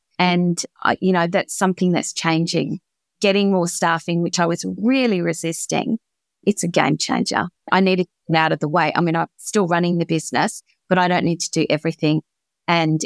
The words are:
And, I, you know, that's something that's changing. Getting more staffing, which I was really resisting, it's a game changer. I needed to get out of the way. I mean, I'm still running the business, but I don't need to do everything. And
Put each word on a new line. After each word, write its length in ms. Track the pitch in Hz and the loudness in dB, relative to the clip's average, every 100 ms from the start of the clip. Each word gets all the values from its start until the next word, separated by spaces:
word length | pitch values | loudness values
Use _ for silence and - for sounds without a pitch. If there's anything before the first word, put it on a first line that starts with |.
| _ - | _ -2
And, 420 | 180 175 175 170 - - | 0 2 2 0 -4 -4
I, 140 | - - | -2 0
you 140 | 185 | 2
know, 120 | 180 170 | 2 2
that's 300 | 185 - - | 0 -2 -2
something 360 | 190 185 180 | 0 2 0
that's 200 | 170 - | 0 -2
changing. 680 | - 165 165 165 165 143 190 _ _ _ - | -4 -2 0 0 -2 -4 -6 _ _ _ -2
Getting 300 | 202 196 202 | 0 2 2
more 160 | 190 175 | 2 0
staffing, 540 | - 170 165 - 170 | -2 -2 -2 -2 -2
which 180 | 170 175 | -2 0
I 60 | 170 | 0
was 200 | 170 185 185 | 0 -6 -4
really 440 | 214 262 247 185 | 0 2 2 0
resisting, 800 | 170 165 165 165 - 160 - 226 _ _ _ _ | -2 -4 -4 -6 -4 -4 -2 -4 _ _ _ _
it's 200 | - - | -2 -2
a 40 | 170 | 0
game 300 | 165 - 151 | 0 2 0
changer. 500 | - - - - 175 - - | -2 -2 -2 -2 -4 -8 -2
I 80 | 185 | 2
needed 260 | 190 185 180 | 2 2 -2
to 280 | _ - | _ -2
get 60 | 160 | 2
out 120 | 160 | 2
of 80 | 160 | 0
the 80 | 151 | -2
way. 240 | 170 156 - | 0 0 0
I 60 | |
mean, 140 | 170 165 | 0 0
I'm 120 | 165 - | -2 -8
still 300 | - 214 175 | -4 -2 0
running 320 | 170 175 175 | 0 0 0
the 60 | 165 | 0
business, 560 | 160 - 127 185 - - _ - | -2 -2 -2 -2 -4 -16 _ -2
but 80 | 185 | 0
I 100 | 180 | 2
don't 160 | 180 | 2
need 160 | 165 165 | 0 -2
to 100 | - | -2
do 140 | 160 - | -2 0
everything. 520 | 151 165 - 151 156 - _ _ _ - | 0 -2 -2 0 0 -4 _ _ _ -2
And 320 | 170 160 156 | 0 2 0